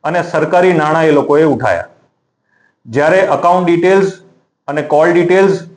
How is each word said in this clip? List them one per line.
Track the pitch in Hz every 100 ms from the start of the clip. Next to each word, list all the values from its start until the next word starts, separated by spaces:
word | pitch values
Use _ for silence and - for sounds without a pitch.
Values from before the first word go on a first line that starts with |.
અને | 156 170
સરકારી | 165 160 156 180 180
નાણાં | 175 151 160 160
એ |
લોકોએ | 147 139 143 160
ઉઠાયા. | 117 110 85 80 _ _ _ _ _ _ _ _ _ -
જ્યારે | 117 151 185 196 143
એકાઉન્ટ | 170 185 175
ડિટેલ્સ | 170 180 190 190 - - _ _ _ -
અને | 147
કોલ | 139 151 170
ડિટેલ્સ | 170 170 190 190 - -